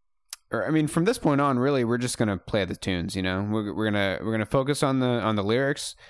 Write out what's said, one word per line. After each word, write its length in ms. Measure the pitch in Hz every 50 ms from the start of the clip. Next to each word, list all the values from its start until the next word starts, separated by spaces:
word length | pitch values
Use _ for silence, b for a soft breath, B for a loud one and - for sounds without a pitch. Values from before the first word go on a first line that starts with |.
| _ _ _ _ _ - - - _ -
or, 160 | 120 113 92
I 20 | 127
mean, 180 | 156 156 151
from 180 | 143 - 165 170
this 120 | 220 247
point 240 | - - 156 143 139
on, 160 | 143 139 135
really, 260 | 123 127 143 143 131 120
we're 140 | 113 120
just 220 | 120 123 120 - -
gonna 180 | 117 104 98
play 280 | 87 - - - 104 92
the 100 | 87 101
tunes, 400 | - - 98 92 87 87 92 95
you 80 | 95 92
know? 240 | 92 92 95 104 104
We're, 240 | 107 110 104 101 73
we're 120 | 98 110
gonna, 340 | 110 104 104 98 95 92 -
we're 100 | 90 113
gonna 140 | 110 110 107
focus 380 | - - 135 131 143 143 - 156
on 160 | 135 135 131
the, 80 | 127
on 280 | 123 120 117 98 110 110
the 80 | 104 98
lyrics 520 | 104 113 131 139 139 147 - - - - B B